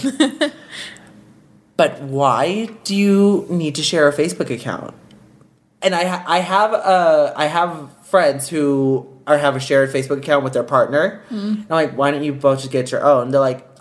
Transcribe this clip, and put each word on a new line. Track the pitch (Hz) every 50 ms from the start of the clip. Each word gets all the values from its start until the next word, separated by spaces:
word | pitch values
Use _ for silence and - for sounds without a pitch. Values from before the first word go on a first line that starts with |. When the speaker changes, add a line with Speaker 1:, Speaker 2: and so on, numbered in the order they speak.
Speaker 1:
<laughs> | - 277 - - 311 294 302 - 311 294 - - - - - - - - - - - - - - - - - _ _ _ _ _ _ _ _ -
Speaker 2:
But | 151 143 139 -
why | 143 135 135 139 143 131 120 117 139 170 190 214 226 214 220 - -
do | - 196
you | 196 202 202 196 196 202 202 202 170 - -
need | 175 175 160 151 139
to | 151 151
share | - 180 165 147 143
a | 143
Facebook | - 147 180 175 - - -
account? | 123 113 - 123 87 - - - - - - - - - - - _ _ _ _ _ _ _ _ _ -
And | - 190 180
I | 170 180
ha-, | 180 185 - - -
I | 170 180
have | 180 175 190 196 214 220 226
a, | - - 190 185 185 175 165 156 151 147 135 - 135
I | 151
have | 147 165 175 175 175 165 156 143 135 - _ -
friends | - - 185 170 143 135 135 135 -
who | 165 156 147 143 139 139 135 135 135 131 131 - - - - 143
are, | 151 143
have | 147 143 131
a | 131
shared | 127 - 143 139 135 135
Facebook | 139 135 131 135 147 135
account | 131 160 147 143 131
with | 131 139
their | 123 -
partner. | - 143 131 143 - 135 147 165 202 - - - -
Speaker 1:
Mm. | 233
Speaker 2:
And | 208 202 214 214 214 - -
I'm | 160
like, | 165 156 131 127
"Why | 120 139 143
don't | 147 139 151
you | 147 139
both | 131 139 139 135 131
just | 131 131
get | 131 131 123 127
your | 131 - -
own?" | 147 143 127 120 131
They're | 131 139
like, | 135 131 127 127 - - _ -